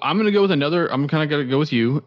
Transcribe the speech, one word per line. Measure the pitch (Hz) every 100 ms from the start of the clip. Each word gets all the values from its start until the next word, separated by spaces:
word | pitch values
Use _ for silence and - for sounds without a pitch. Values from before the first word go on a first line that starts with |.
I'm | 135 185
gonna | 214
go | 202
with | 196
another. | 151 143 175 165
I'm | 131 143
kinda | 156 151
gonna | 147 127
go | 135
with | 151
you | 123 117 147